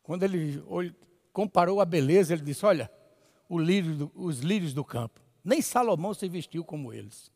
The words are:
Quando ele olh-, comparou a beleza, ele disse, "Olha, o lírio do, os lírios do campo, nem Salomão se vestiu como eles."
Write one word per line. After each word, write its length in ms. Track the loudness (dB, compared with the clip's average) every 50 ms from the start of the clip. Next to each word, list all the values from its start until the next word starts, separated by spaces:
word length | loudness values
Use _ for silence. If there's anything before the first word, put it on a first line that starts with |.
Quando 220 | _ -6 -4 -2 0
ele 400 | 0 0 -2 -2 -4 -6 -8 -10
olh-, 280 | -8 -6 -6 -6 -6 -10 _ _ _ _ _ _ _
comparou 500 | _ -4 -4 2 _ 4 4 4 4 2
a 40 | 2
beleza, 480 | 4 4 2 4 6 6 6 6 4 0
ele 80 | -2
disse, 240 | -2 -6 -6 2 2
"Olha, 260 | 2 2 2 0 -8 -12 _ _ _ _ _ _ _ _ _ _ _
o 100 | -2 0
lírio 360 | 2 4 4 2 2 0 -4
do, 160 | -4 -6 -8 _
os 240 | -8 -6 -6 -6 -4
lírios 340 | -2 0 0 0 0 -2 -4
do 100 | -6 -6
campo, 380 | -4 -6 -6 -6 -6 _ _ _ _ _ _ _
nem 180 | 0 0 0
Salomão 520 | 0 0 0 0 2 2 0 0 0 -6 -6
se 140 | -6 -8
vestiu 360 | -6 -6 -8 -10 _ -10 -10 -10
como 300 | -8 -10 -10 -10 -10 -12
eles." 380 | -14 -14 -16 -18 -20 -20 -20 _